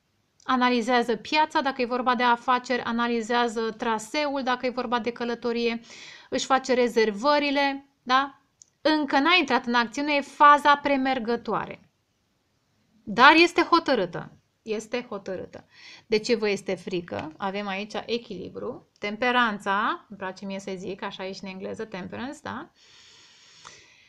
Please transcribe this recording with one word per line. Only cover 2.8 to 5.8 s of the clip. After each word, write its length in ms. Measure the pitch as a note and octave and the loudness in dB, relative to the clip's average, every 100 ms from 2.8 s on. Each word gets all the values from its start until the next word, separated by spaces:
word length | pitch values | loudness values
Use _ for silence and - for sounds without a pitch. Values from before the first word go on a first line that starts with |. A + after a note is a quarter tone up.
analizează 880 | - A#3 A#3+ A#3 A3 A#3+ A#3+ A3+ A3+ | -2 -2 -2 -2 0 0 0 -2 -6
traseul, 720 | A3 A#3 A3 A3 D4+ D4 C#4 | -4 -4 -4 -4 -2 -2 -2
dacă 240 | B3+ B3+ B3+ | -2 -2 -2
e 40 | |
vorba 280 | B3 A#3+ B3 | -4 -4 -2
de 140 | A3+ | -4
călătorie, 680 | A#3 A#3+ A#3 A#3+ A#3 A#3 A#3 | -6 -6 -4 -4 -2 -2 -2